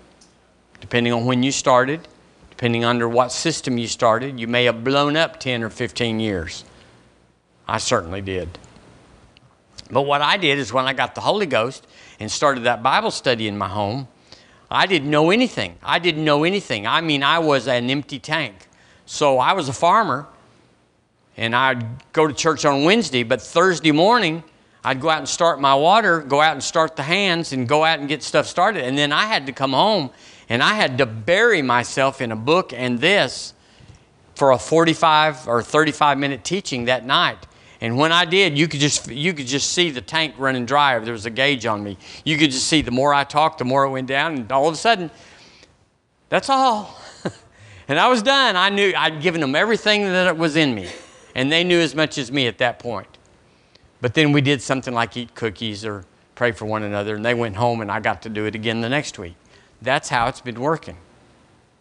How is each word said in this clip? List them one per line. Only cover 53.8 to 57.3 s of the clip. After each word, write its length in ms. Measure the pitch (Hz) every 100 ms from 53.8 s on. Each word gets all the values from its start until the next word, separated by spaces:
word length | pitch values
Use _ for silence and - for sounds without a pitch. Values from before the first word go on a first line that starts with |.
| _ -
But 140 | 123
then 180 | 160 147
we 80 | 143
did 220 | 135 139
something 320 | - 131 131
like 220 | 120 117 120
eat 180 | 117
cookies 500 | - 113 98 113 101
or 200 | 110 104 92 _ _
pray 180 | - 120
for 120 | 101
one 180 | 107 107
another, 320 | 104 101 104
and 100 | 104
they 100 | 113